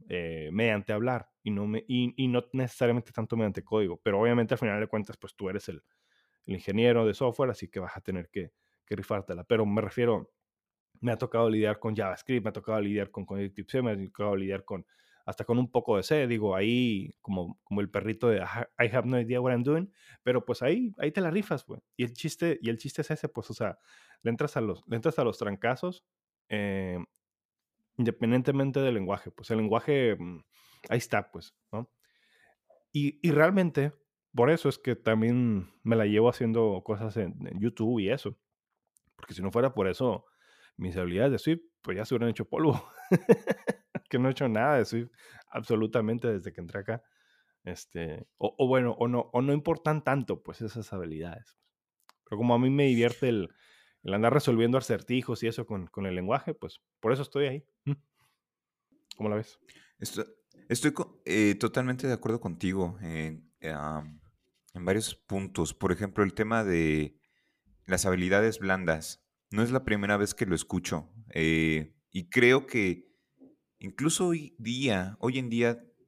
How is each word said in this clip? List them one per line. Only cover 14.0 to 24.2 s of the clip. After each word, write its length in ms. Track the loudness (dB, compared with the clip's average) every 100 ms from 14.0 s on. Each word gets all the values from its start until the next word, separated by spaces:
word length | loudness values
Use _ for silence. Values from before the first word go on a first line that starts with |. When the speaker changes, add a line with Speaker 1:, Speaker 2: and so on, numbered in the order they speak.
| -6
Speaker 1:
tocado 300 | -4 -2 0
lidiar 300 | -2 -4 -6
con, 200 | -10 -10 _ _ _ -10
hasta 180 | -6
con 160 | 0 0
un 100 | 2
poco 280 | 0 2 2
de 60 |
C, 220 | 2 2 2
digo, 300 | 0 0 2
ahí 580 | 2 4 2 0 -6 -12
como, 380 | -6 -4 -6 -10 -6
como 160 | -4
el 80 | -2
perrito 400 | -2 -4 0 2
de, 80 | 2
"I 40 |
ha-, 260 | 0 -6 -4 0
I 80 | 2 2
have 100 | 2
no 140 | 0
idea 220 | 0 0
what 100 | 2
I'm 100 | 2
doing", 300 | 2 0 -2 _ -20 -4
pero, 220 | 0 0 0
pues, 160 | 0
ahí, 320 | 2 2 0 -2
ahí 120 | -2
te 80 | 0
la 100 | 0
rifas, 360 | 0 0 -4 -6
güey. 160 | -16 -10 -4
Y 80 | -4
el 80 |
chiste, 440 | -4 -8 -2 0 0
y 80 | -2
el 80 | -4
chiste 240 | -6 -6
es 100 | -6
ese, 160 | -6 -6
pues, 220 | -8 -10
o 40 |
sea, 240 | -4 -4 -6 _ -20 -20 _